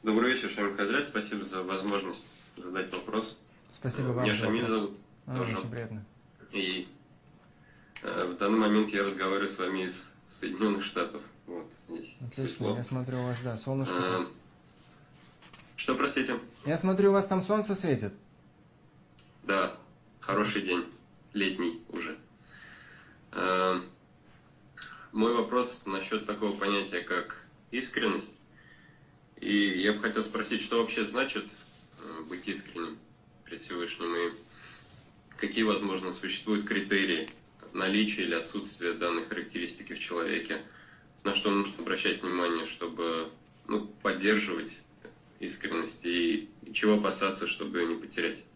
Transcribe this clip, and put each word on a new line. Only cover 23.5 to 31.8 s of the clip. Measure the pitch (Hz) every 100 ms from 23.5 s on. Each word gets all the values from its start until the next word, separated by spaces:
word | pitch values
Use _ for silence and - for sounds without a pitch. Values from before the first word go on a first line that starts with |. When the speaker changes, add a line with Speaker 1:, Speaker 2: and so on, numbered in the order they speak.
| 92 92 92 92 - - - - - - - - - - - -
Speaker 1:
мой | 110 113 117
вопрос | 107 123 120 - 98
насчет | 95 95 110 -
такого | 104 107 95
понятия, | 98 101 95 90
как | 87 90 - - - - -
искренность. | 123 123 - 214 143 - - - - - - - - - - - -
И | - 104 101 92
я | 101
бы | 107
хотел | 113 110
спросить, | 107 - 104 110
что | - 117
вообще | 110 -
значит, | 104 117 135 104 - - - -